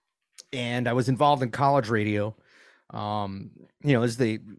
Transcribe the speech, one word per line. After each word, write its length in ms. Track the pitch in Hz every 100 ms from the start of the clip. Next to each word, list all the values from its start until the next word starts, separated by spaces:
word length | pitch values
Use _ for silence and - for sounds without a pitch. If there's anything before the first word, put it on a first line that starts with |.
| _ _ _ - -
and 380 | 131 120 123 120
I 40 |
was 140 | 123 127
involved 340 | 127 147 143
in 100 | 123
college 360 | - 139 139 110
radio. 480 | 113 107 104 107 - _ _ _ _ _
Um, 640 | 110 104 107 101 98 - - - _
you 120 | 147
know, 80 | 123
this 100 | 120
is 60 | 117
the 240 | 117 110 -